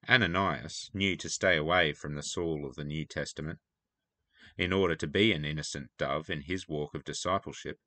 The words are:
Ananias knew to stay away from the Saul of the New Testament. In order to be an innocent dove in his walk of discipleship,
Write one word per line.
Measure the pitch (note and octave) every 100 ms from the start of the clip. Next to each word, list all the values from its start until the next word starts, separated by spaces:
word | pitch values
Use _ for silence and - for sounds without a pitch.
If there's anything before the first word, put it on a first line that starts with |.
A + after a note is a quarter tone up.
| -
Ananias | B2 F#2 F2 F#2+ C2+ C2+ - -
knew | F#2+ G2 E2+
to | E2
stay | - F#2+ E2+
away | D#2 F2+ D#2+
from | D2 D#2
the | D2
Saul | - - E2+ D#2
of | C#2+ B1+
the |
New | D2 D#2
Testament. | D2 D2+ C#2+ - D2+ D#2+ _ _ _ _ _ _ _ _ - -
In | F2+
order | F#2+ F#2 D#2+
to | D#2+
be | E2+ A2
an | D#2+
innocent | D2 D2+ D2 D2+ C2+ -
dove | C2+ D2 D#2
in | D#2
his | C#2+ F#2 -
walk | D2+ D2
of | D#2
discipleship, | D2 D2+ F2+ F#2+ - C#2+ - D2